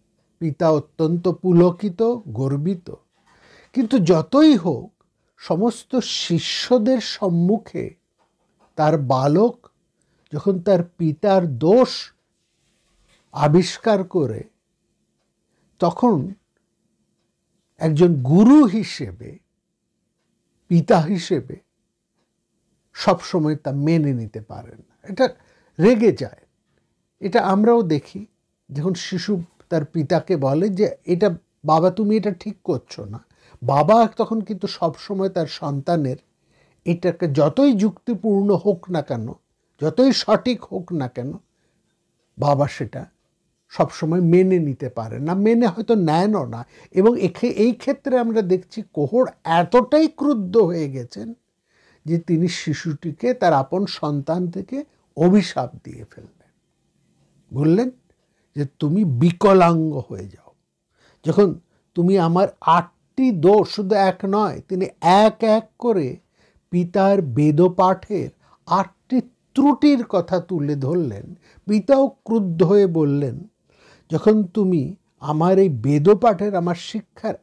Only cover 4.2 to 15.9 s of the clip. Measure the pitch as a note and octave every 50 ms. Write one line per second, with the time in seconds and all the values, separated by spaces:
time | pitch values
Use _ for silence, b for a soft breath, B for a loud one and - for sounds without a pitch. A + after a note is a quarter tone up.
4.2 | D3+ - B3+ C#4+ D#4 D#4 C4+ F#3 E3 F3+ C3 - - - _ _ _ _ _ _
5.2 | _ _ _ _ - - E3+ E3+ G#3+ A#3+ A3+ - - - C4 B3 - - - -
6.2 | - - F3 E3 - - - - - - B3 B3 G#3 C4 C4 A3+ - - - -
7.2 | G#3 F#3 E3+ E3+ F3 F3+ E3+ - - - - C3 A#2 - - _ _ _ _ _
8.2 | _ _ _ _ _ _ _ _ _ _ _ - D3+ D#3 D#3+ D3+ C3+ B2 C3+ B2+
9.2 | C3+ C#3+ D3+ F#3 A3 A#3+ - _ _ _ _ _ _ _ _ _ _ _ _ _
10.2 | _ - D3 D3 - G3+ F#3+ F3+ F3 G#3 F#3+ E3+ E3+ - _ - E3+ D#3 D3 -
11.2 | - G3+ F#3+ F#3+ F3 D#3 B2+ A#2 D#3 E3+ G#3+ B3+ A#3+ - - - - - _ _
12.2 | _ _ _ _ _ _ _ _ _ _ _ _ _ _ _ _ _ _ _ _
13.2 | _ _ - D3+ D3 D3 D3+ F#3 F3 - - - - A3+ G#3 G3 F3+ F3 - F3+
14.2 | C#3 A2+ G#2+ G#2 - - _ _ _ _ _ _ _ _ _ _ _ _ _ _
15.2 | _ _ _ _ _ _ _ _ _ _ _ - F3 E3+